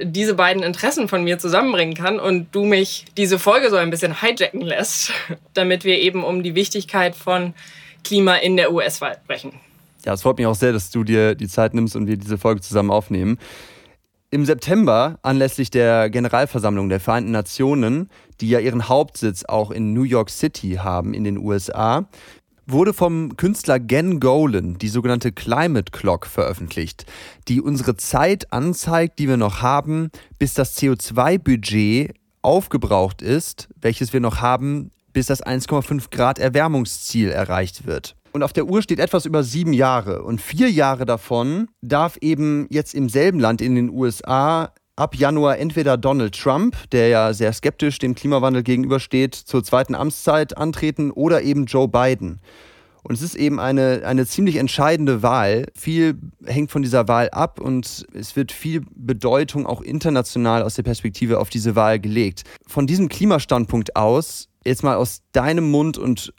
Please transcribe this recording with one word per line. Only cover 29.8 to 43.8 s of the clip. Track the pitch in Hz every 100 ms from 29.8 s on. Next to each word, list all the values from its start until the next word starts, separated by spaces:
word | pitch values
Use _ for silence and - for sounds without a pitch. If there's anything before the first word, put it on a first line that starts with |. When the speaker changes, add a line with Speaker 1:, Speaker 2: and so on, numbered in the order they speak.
| 147 156 160 - - -
Speaker 2:
bis | 143
das | - 131
C | - 139
O | 123
zwei | - 117 131 185
Budget | - 123 101 107 104 120 151 - _ _
aufgebraucht | - 175 - 131 104 98 95 -
ist, | 95 143 - - - -
welches | 117 113 127
wir | 131
noch | 120 104
haben, | 120 127 139 143 - _ _
bis | 135 123
das | 135
eins | - 127 -
Komma | 147
fünf | - 135 -
Grad | - 123 135
Erwärmungsziel | 131 139 160 143 113 - - 117 101
erreicht | 76 95 92 92 - -
wird. | 78 - - _
Und | 147
auf | 143
der | - 139
Uhr | 202
steht | 208 185
etwas | 190 185 160
über | 156
sieben | 127 143 165
Jahre. | 139 131 127 101 90
Und | - 113
vier | - 151 254
Jahre | 160 139 131 123
davon | 117 - 117 123 175 226 _
darf | 120 143 165 -
eben | 156 147 151 147 143
jetzt | 151 147
im | - 127
selben | 127 180 175
Land | 113 117
in | 123
den | 123